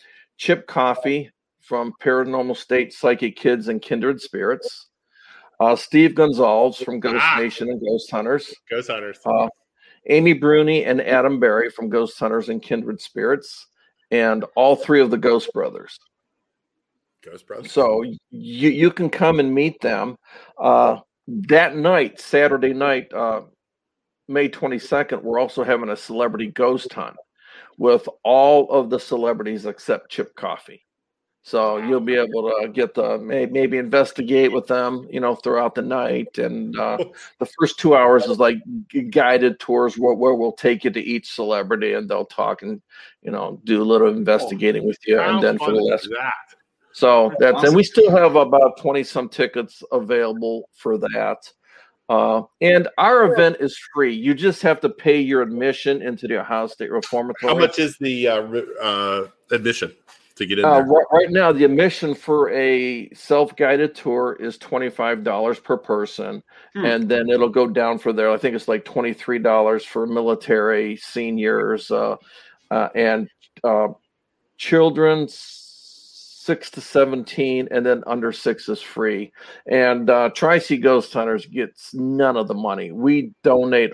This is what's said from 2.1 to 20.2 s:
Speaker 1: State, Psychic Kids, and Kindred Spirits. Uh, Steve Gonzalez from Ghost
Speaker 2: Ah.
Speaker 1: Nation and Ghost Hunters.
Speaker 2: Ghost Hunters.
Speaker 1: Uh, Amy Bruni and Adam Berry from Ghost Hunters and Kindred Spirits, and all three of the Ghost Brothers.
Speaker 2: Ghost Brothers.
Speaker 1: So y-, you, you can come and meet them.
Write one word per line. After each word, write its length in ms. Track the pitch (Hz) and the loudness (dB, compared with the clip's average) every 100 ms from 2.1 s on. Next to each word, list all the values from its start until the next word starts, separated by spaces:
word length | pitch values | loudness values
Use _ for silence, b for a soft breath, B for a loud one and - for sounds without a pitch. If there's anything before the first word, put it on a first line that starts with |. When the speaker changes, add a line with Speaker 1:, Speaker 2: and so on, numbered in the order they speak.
| 127 127 131 127 117 | 0 -2 -4 -4 -8
Speaker 1:
State, 360 | - 127 117 | -2 -2 -2
Psychic 400 | - 135 123 117 | -2 0 0 -4
Kids, 320 | - 127 120 107 | -2 0 0 -2
and 160 | 110 | -8
Kindred 380 | - 117 120 135 | -6 -4 -4 -4
Spirits. 680 | - 98 98 131 - - _ _ _ b b b b - | -8 -6 -4 -4 -8 -14 _ _ _ b b b b 0
Uh, 140 | 113 | 2
Steve 400 | 117 - 151 160 | 2 2 4 6
Gonzalez 600 | - 151 123 117 107 127 117 | 6 2 4 2 4 2 0
from 240 | 131 120 | -10 -6
Ghost 160 | 117 117 | -4 0
Speaker 2:
Ah. 200 | 156 143 | 0 0
Speaker 1:
Nation 280 | 117 - 117 | -2 -4 -6
and 120 | 123 | -6
Ghost 280 | 107 113 - | -4 -4 -4
Hunters. 420 | 110 110 143 - - - | -6 -2 -4 -4 -18 -10
Speaker 2:
Ghost 180 | 117 123 | -8 -6
Hunters. 300 | 110 104 98 113 | -8 -10 -8 -2
Speaker 1:
Uh, 220 | 113 113 - _ b b b - | 0 -2 -6 _ b b b 0
Amy 260 | 151 165 | 4 4
Bruni 520 | 147 147 151 151 156 | 2 4 4 4 0
and 160 | 120 131 | 0 -2
Adam 380 | - 127 131 135 | 0 2 2 2
Berry 280 | 117 107 117 | 2 2 -2
from 200 | - 113 | -6 -4
Ghost 260 | 117 113 - | -2 -2 -4
Hunters 320 | 110 113 113 | -4 -2 -4
and 140 | 113 | -8
Kindred 380 | - 117 110 107 | -6 -6 -6 -12
Spirits, 680 | - - 110 139 - - - _ _ _ _ | -12 -6 -2 -2 -4 -20 -20 _ _ _ _
and 340 | 117 113 110 104 | 0 2 0 -2
all 220 | - 131 139 | 2 4 4
three 240 | - 147 | 4 4
of 100 | 123 | 4
the 80 | 113 | 2
Ghost 340 | 120 117 - | 2 0 0
Brothers. 460 | 104 87 - - - _ _ _ _ _ _ _ _ _ _ _ _ | -6 -6 -8 -18 -20 _ _ _ _ _ _ _ _ _ _ _ _
Speaker 2:
Ghost 240 | - 90 - | -20 -20 -18
Brothers. 260 | 107 - | -16 -4
Speaker 1:
So 260 | 143 120 110 | 2 2 2
y-, 180 | 120 110 _ | -2 -10 _
you, 400 | 120 117 120 151 | -18 -14 0 2
you 200 | 139 170 | 4 2
can 200 | 170 165 | 2 -4
come 300 | - 165 165 | 0 2 2
and 140 | 135 | 2
meet 260 | 135 156 - | 0 0 -2
them. 360 | 117 101 110 - | -4 -4 -6 -10